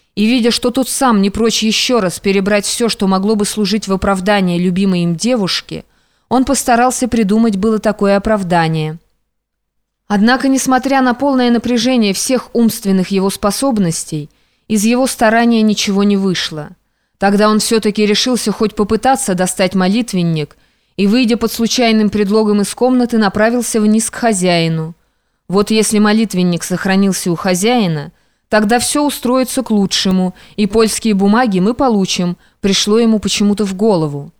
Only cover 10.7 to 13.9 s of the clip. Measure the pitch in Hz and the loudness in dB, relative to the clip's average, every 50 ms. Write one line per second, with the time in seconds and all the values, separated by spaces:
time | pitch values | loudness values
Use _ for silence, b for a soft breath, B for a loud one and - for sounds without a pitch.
10.7 | 262 254 - 269 277 262 262 254 233 240 285 285 269 254 247 240 240 226 220 233 | 0 0 0 0 0 2 2 0 0 0 0 0 0 2 2 2 0 0 0 -2
11.7 | 247 233 220 254 262 240 214 202 185 - - - 262 233 - - - 240 233 220 | -2 0 0 0 0 2 0 0 -2 -2 -2 -2 -2 -2 -2 -4 0 0 0 0
12.7 | 220 - - 196 190 190 180 - 196 190 190 196 - - - 202 202 - 269 277 | 0 -2 -2 0 0 0 0 0 -2 0 0 -2 -2 -2 -4 -4 -2 -2 -2 0
13.7 | 233 208 185 165 | 0 0 0 -2